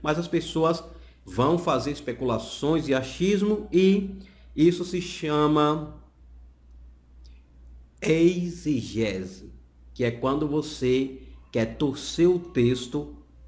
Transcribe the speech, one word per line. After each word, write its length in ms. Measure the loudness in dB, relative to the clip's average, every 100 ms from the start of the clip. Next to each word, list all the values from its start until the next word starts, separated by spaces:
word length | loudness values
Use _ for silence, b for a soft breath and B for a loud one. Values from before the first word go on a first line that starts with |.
mas 160 | -4 -2
as 100 | -2
pessoas 560 | -4 -2 0 2 0 -6 B B B
vão 360 | -8 0 2 2
fazer 320 | 2 0 0
especulações 960 | -6 -8 -4 -2 -2 -4 -4 0 0 0
e 80 | -2
achismo, 720 | -2 -2 0 2 2 0 0
e 440 | 4 6 4 2 -8 B B B 4
isso 280 | 4 4
se 180 | -2 -6
chama 960 | -6 -6 -2 2 4 4 4 2 -4 -14 -20 _ -20 -20 -20 _ -20 -20 -20 -20 _ -20 -20 b b -20 -20 -20 -20 -6
exegese, 1500 | 0 4 4 4 -4 -4 -2 -2 -2 -2 -2 -2 -8 -12 -20 -20 -20 _ -14
que 120 | -4 -4
é 40 |
quando 380 | -2 -2 0 -2
você 720 | -2 -4 -2 0 2 0 -6 B B -6
quer 240 | -2 -2 -2
torcer 520 | -2 -2 -6 2 2
o 100 | 2
texto 760 | 0 2 2 2 -4 -6 -6 -12 -20 -20